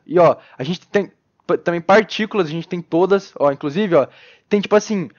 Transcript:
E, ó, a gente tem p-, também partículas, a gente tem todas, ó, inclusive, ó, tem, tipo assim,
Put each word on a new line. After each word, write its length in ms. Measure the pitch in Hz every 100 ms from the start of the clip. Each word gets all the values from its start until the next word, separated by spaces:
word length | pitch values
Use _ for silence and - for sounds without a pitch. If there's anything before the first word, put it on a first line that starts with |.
| -
E, 120 | 175
ó, 180 | 160 117 - -
a 60 |
gente 220 | 131 180 _
tem 220 | 202 165 _ _ _ -
p-, 120 | 160
também 220 | 175 170
partículas, 640 | 165 202 202 - 220 214 156
a 40 |
gente 180 | 165 -
tem 140 | 180
todas, 500 | - 165 185 196 - -
ó, 120 | 143
inclusive, 420 | 139 151 160 208
ó, 120 | 156 123 - - _ -
tem, 140 | 208
tipo 140 | - 208
assim, 320 | 208 202 139